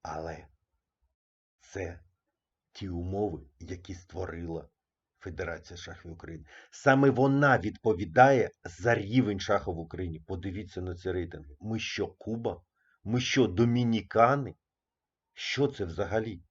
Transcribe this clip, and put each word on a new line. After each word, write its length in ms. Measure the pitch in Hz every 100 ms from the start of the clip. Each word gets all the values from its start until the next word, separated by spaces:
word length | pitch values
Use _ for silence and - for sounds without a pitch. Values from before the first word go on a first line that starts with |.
Але 460 | 76 78 82 78 69 _ _ _ _ _ _ _ _ _ _ _
це 400 | _ 101 87 85 _ _ _ _ _ _ _
ті 180 | - 98
умови, 520 | 87 90 98 104 78 71 _
які 340 | 80 90 90
створила 760 | 90 - 90 90 82 82 82 69 _ _ _ _ _
Федерація 580 | 95 78 87 80 - 85
шахів 340 | - 90 85
України. 340 | 82 82 80 - - -
Саме 380 | - 143 135 139
вона 480 | 127 139 139 143 120
відповідає 920 | 98 - 113 107 101 80 131 135 101 _
за 320 | - - 101 113
рівень 440 | 98 123 104 98
шаху 340 | - 101 -
в 60 | 82
Україні. 400 | 82 82 90 80
Подивіться 600 | - 92 95 95 98 -
на 140 | 90 85
ці 160 | 92
рейтинги. 440 | 90 85 80 76 -
Ми 200 | 107 113
що, 280 | - - 95
Куба? 540 | - - 113 117 85 _ _ _ _
Ми 180 | 101 123
що, 260 | 123 135 110
Домінікани? 1080 | 92 120 120 120 113 - 110 117 143 120 - _ _ _ _ _ _ _
Що 340 | - - - 139
це 180 | 135 92
взагалі? 580 | 82 98 107 113 92 _